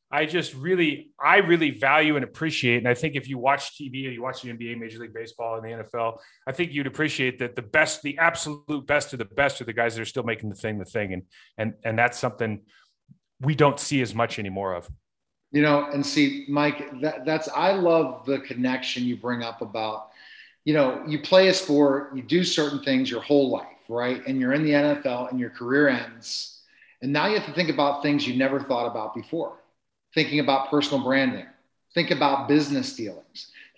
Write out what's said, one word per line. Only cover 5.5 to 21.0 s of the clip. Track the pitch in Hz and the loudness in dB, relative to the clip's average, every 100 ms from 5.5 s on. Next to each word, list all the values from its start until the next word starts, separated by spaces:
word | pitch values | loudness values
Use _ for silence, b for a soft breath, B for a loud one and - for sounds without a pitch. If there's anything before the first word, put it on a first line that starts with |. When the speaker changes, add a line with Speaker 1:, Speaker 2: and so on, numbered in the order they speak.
| 113 | -6
Speaker 1:
and | |
the | 110 | -8
N | 113 | -10
F | 110 | -8
L, | 120 113 113 B B - | -4 -4 -6 B B -8
I | |
think | 131 175 | -4 -4
you'd | 143 135 | -2 -4
appreciate | 135 156 - 127 123 | -2 -2 0 -2 -2
that | 120 - | -6 -8
the | |
best, | 107 156 151 - | 0 2 2 0
the | 147 143 | -8 0
absolute | 165 165 156 147 - 147 131 | 0 2 -6 -8 -8 -6 0
best | 147 139 | 0 0
of | 127 | -8
the | 107 | -6
best | - 139 135 | 0 0 0
are | 117 | -4
the | |
guys | 113 117 | 0 0
that | 113 | -2
are | 110 | -6
still | 135 | -4
making | 117 110 107 | -4 -4 -6
the | 95 | -6
thing, | 110 107 | -6 -6
the | 90 | -6
thing. | 113 101 | -6 -4
And, | 90 - b b - | -6 -10 b b -6
and, | 107 110 | -6 -4
and | 117 110 | -4 2
that's | 120 - | 0 0
something | 127 - 113 101 - b b b _ - _ _ | -4 -2 -4 -4 -12 b b b _ -20 _ _
we | 131 | -2
don't | 147 147 139 | 4 4 4
see | - 143 | -2 -2
as | 117 107 | 0 0
much | 117 - | -2 -2
anymore | 101 95 98 | -6 -4 -4
of. | 87 - - _ _ _ _ _ | -4 -8 -16 _ _ _ _ _
Speaker 2:
You | 147 | 2
know, | 151 143 143 | 4 4 2
and | 143 | -2
see, | 139 151 139 139 - | 0 2 2 0 -2
Mike, | 143 147 - - 131 | 0 0 -2 -8 -4
that, | 147 147 | -4 -2
that's, | 131 160 147 | -2 -2 -2
I | 135 180 | 0 2
love | 196 175 165 139 123 135 | 4 4 4 2 -4 -4
the | 135 | -4
connection | - 123 127 127 - 127 | -4 -4 -2 -2 -4 -4
you | 123 113 | -4 -4
bring | 120 120 | -4 -4
up | 117 117 | -6 -8
about, | 110 110 110 107 - B B B B B 151 | -8 -4 -4 -6 -12 B B B B B 0
you | |
know, | 151 135 - | 4 4 0